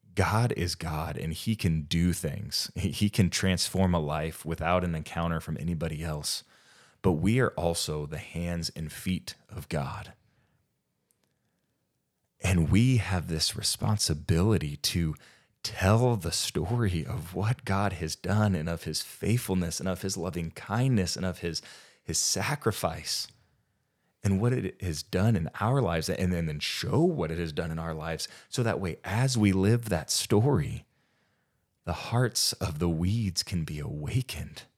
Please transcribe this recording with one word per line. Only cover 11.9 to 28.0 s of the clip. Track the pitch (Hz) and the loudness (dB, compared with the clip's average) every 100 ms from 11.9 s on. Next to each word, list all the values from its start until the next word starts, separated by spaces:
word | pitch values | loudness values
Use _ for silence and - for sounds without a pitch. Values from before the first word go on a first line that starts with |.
| _ _ _ _ _ | _ _ _ _ _
And | - 92 78 | 2 4 6
we | 95 127 127 | 6 6 4
have | 87 92 76 | 2 -2 -2
this | 80 - - | -2 -2 -2
responsibility | - - 101 107 - 76 80 80 98 104 76 73 | -4 -2 0 0 0 -2 2 2 4 2 0 -4
to | - 90 82 73 - - _ _ | -2 0 0 -2 -12 -20 _ _
tell | - - 95 110 123 117 | -10 0 4 6 4 2
the | 82 | -2
story | - - - 80 120 110 87 | -2 -2 -2 -2 0 0 0
of | 71 - 80 | -2 -6 -6
what | 90 104 123 | -2 0 -2
God | - 98 101 | 0 0 0
has | 87 82 | -2 -6
done | - 87 104 107 | -6 0 4 4
and | 92 80 | 4 0
of | 82 | -4
his | - 80 | -4 -6
faithfulness | - - 87 120 - 92 85 - | -6 -6 0 0 2 0 0 -2
and | 95 | -4
of | 90 | -4
his | 95 92 | -4 -4
loving | 87 82 82 | -4 -4 -6
kindness | - - 107 131 120 87 - | -8 -4 0 2 2 2 -2
and | |
of | 92 87 | -4 -2
his, | 85 82 - - - _ | -4 -6 -10 -20 -20 _
his | - 82 | -6 -2
sacrifice | - 95 98 143 - 98 90 80 78 - - _ _ _ _ _ _ _ _ _ | 0 0 -2 0 0 0 -2 -4 -6 -6 -6 _ _ _ _ _ _ _ _ _
and | 104 95 | 0 2
what | 117 | 2
it | 127 98 - | 0 -2 -6
has | 90 76 | -6 -4
done | - 92 107 | -2 2 4
in | 107 78 - | 2 0 -2
our | 107 139 | 0 2
lives, | 104 82 78 | 2 0 -2
and | - 90 | 0 0
then, | 87 82 | 0 -2
then | 76 | -4
show | - - - 120 | -6 -4 0 2
what | 170 78 80 | 2 2 -2
it | 80 | -2
has | 82 | -4
done | 76 82 | -4 -4
in | 80 | -4
our | 82 | -4
lives. | 80 | -6